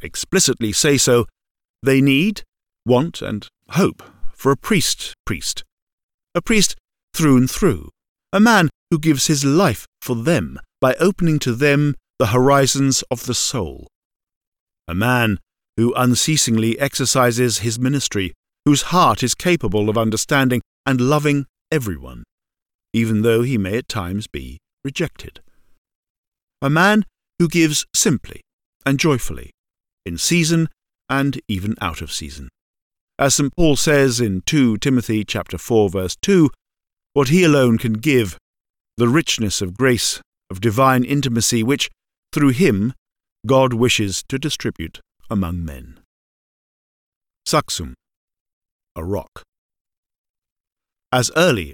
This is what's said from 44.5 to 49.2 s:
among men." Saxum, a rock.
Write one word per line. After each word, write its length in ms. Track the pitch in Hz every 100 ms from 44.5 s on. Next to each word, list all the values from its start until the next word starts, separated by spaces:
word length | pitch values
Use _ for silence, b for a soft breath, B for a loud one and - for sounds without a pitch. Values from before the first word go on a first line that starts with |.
| - - - 82 - _ _ -
among 340 | 104 85 87
men." 380 | 82 65 62 73 _ _ _ _ _ _ _ _ _ _ _ _ _ _ -
Saxum, 460 | 156 - - 67 64 _ _ _ _ _ _ _ _ _ -
a 60 |
rock. 400 | 85 98